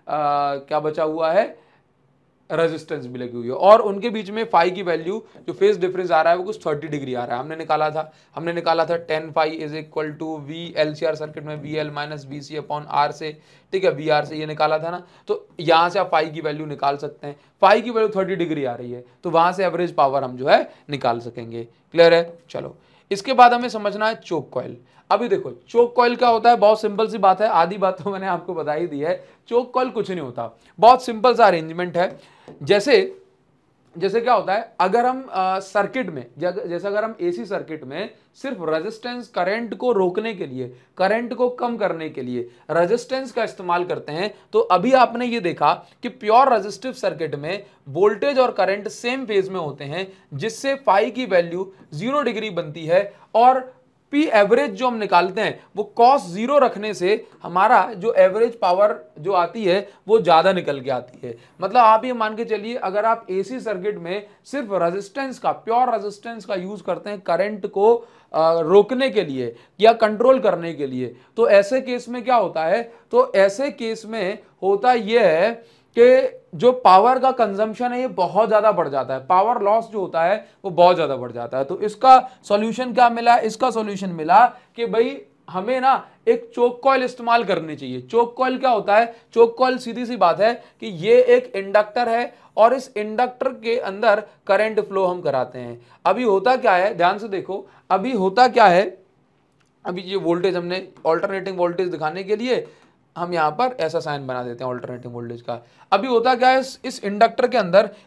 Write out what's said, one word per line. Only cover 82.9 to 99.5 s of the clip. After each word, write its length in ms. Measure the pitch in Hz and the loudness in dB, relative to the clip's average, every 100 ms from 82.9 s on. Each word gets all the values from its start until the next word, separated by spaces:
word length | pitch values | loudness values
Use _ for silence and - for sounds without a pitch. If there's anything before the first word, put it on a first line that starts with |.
क्या 160 | 233 240 | 2 2
मिला? 280 | 233 233 240 | 4 2 2
इसका 320 | 220 220 262 | 0 -2 -2
सॉल्यूशन 400 | 226 214 196 190 | -2 -6 -8 -8
मिला 340 | 165 156 190 240 - _ - | -6 4 6 6 2 _ -8
कि 100 | 233 | -2
भाई 340 | 214 254 277 - _ - | 0 0 -4 -16 _ -12
हमें 300 | 175 202 254 | -8 -4 0
ना 280 | 262 247 - _ - | 2 0 -2 _ 0
एक 220 | 233 - | 0 -2
चोक 260 | - 240 247 | -2 0 2
कॉइल 200 | 269 262 | 2 2
इस्तेमाल 420 | 247 247 233 233 | 0 -4 0 0
करनी 320 | 202 170 160 143 | 2 -4 -4 -10
चाहिए। 240 | 135 127 | -10 -10
चोक 340 | 127 151 156 - | -2 0 0 0
कॉइल 220 | 254 254 | -2 0
क्या 120 | 262 | 0
होता 260 | 220 196 208 | 0 4 2
है? 180 | 233 - _ | 2 -4 _
चोक 240 | 233 233 226 | 4 4 4
कॉइल 200 | 254 254 | 0 0
सीधी 280 | 233 226 240 | -6 -8 -8
सी 100 | 240 | 0
बात 240 | 180 160 | 2 4
है 140 | 220 247 - _ | 0 0 -10 _
कि 60 | 220 | -12
ये 340 | 170 196 240 | -6 4 4
एक 300 | 247 247 247 196 | 6 4 2 -6
इंडक्टर 520 | 196 208 214 247 233 | 0 2 2 -2 -2
है 260 | 233 240 - _ - | -2 -2 -10 _ 2
और 180 | 226 | 4
इस 180 | 262 247 214 | 4 -4 -8
इंडक्टर 520 | 214 214 247 - 262 | -6 -2 -4 -2 -6
के 300 | 226 220 240 | -6 -4 -4
अंदर 440 | 196 196 226 208 214 _ - | -4 0 2 2 -2 _ 0
करंट 340 | 196 220 214 | 2 2 -2
फ्लो 240 | 202 190 | -2 0
हम 160 | 185 180 | 0 -2
कराते 380 | 151 135 123 127 | -2 -2 -4 -8
हैं। 220 | 120 120 _ _ | -14 -16 _ _
अभी 200 | 170 202 | -2 0
होता 320 | 247 190 196 254 | 2 2 2 2
क्या 160 | 240 | 4
है, 220 | 180 196 185 | 4 2 2
ध्यान 220 | 175 202 | 0 0
से 100 | 220 | -6
देखो, 380 | 190 - 196 - _ - | -8 -8 -10 -12 _ -2
अभी 220 | 190 226 | -2 0
होता 360 | 240 190 190 254 | -2 0 4 4
क्या 180 | 254 208 | 6 6
है, 320 | 175 226 - _ _ _ _ _ | 6 2 -6 _ _ _ _ _